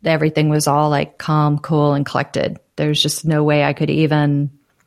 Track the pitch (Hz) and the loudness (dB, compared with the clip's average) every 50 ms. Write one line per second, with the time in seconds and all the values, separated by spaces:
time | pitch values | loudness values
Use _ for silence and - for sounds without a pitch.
0 | - 165 160 156 156 156 151 151 151 151 151 151 - 147 143 147 151 151 147 143 | -2 -2 0 0 0 0 0 0 2 2 2 2 2 2 2 2 2 2 0 0
1 | 151 - - - - - 156 151 151 147 147 147 - - 160 147 147 147 143 143 | -2 -4 -8 -8 -4 -2 0 2 2 2 0 -2 -2 0 0 2 2 2 2 0
2 | 139 - - - 139 - - - - - - - _ _ _ - 151 151 151 - | -2 -2 -4 -4 -4 -4 -4 -4 -4 -4 -6 -10 _ _ _ -4 -2 -2 0 0
3 | - 151 - - - 160 156 151 147 151 151 147 143 147 143 - 151 151 147 156 | -2 -2 -4 -4 -2 -2 0 2 2 2 2 2 2 0 0 -2 -2 -2 0 0
4 | 160 147 151 151 147 147 143 143 143 139 - _ _ _ _ _ _ | 0 2 2 2 2 2 0 0 -2 -4 -8 _ _ _ _ _ _